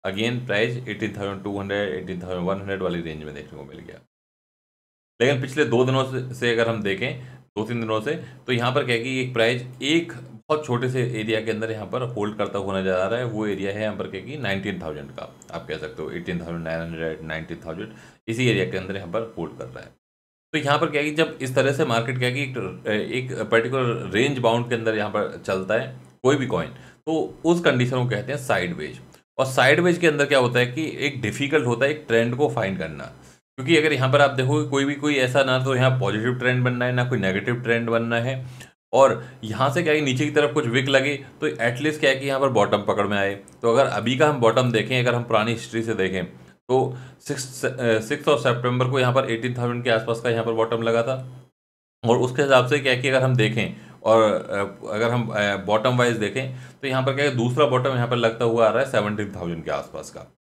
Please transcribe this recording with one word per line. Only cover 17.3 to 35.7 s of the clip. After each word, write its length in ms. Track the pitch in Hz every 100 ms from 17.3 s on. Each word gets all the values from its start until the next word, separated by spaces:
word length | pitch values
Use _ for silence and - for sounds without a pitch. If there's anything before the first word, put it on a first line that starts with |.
| 80 80 82 82
थाउजेंड, 280 | 82 107 - - _ -
इसी 220 | 113 123
एरिया 160 | 101 92
के 120 | 95
अंदर 180 | 92 98
यहाँ 160 | 87
पर 220 | 104 113 -
होल्ड 200 | 80 -
कर 80 | 64
रहा 180 | -
है। 80 | - _ _ _ _ _ _
तो 40 | 156
यहाँ 200 | 135 147
पर 100 | 160
क्या 120 | 147
है 80 | 151
कि 60 | 151
जब 220 | 160 -
इस 140 | 131 131
तरह 180 | 135
से 120 | 131 147
मार्केट 320 | 117 120 127
क्या 120 | 123
है 60 | 127
कि 60 |
एक, 140 | 139 123 95 90 117
एक 440 | 107 - 123 127 98
पर्टिकुलर 680 | 107 113 120 135 123 82 92
रेंज 240 | 98 139 127
बाउंड 300 | 117 117 120
के 60 | 120
अंदर 220 | 113 110
यहाँ 120 | 107
पर 320 | 104 98 87 -
चलता 280 | 95 95
है 220 | 110 131 - - _
कोई 120 | 127 143
भी 120 | 123
कॉइन, 220 | 90 78
तो 720 | - - - - 160 - - 160
उस 160 | 175
कंडीशन 360 | 170 127 123 127
को 120 | 123
कहते 220 | 104 120
हैं 80 | 139
साइडवेज। 600 | - 98 90 80 76 64 - - _ -
और 80 | 131
साइडवेज 520 | 127 127 160 175 175
के 100 | 175
अंदर 180 | 143 143
क्या 140 | 139
होता 200 | 123 123
है 60 | 123
कि 200 | 127 156 76
एक 220 | 143 123
डिफिकल्ट 440 | 104 104 139 156 123
होता 180 | 117 139
है 60 |
एक 120 | 151 -
ट्रेंड 280 | 117 117 123
को 140 | 147
फाइंड 280 | 120 98 92
करना, 240 | 80 73
क्योंकि 760 | 65 - - _ _ - 131 160
अगर 160 | 156
यहाँ 180 | 139 131
पर 100 | 143
आप 100 | 139
देखोगे 360 | 131 127 151 147
कोई 160 | 139 139
भी, 100 | 143
कोई 200 | 147 143
ऐसा 280 | 127 135
ना 140 | 135 131
तो 120 | 131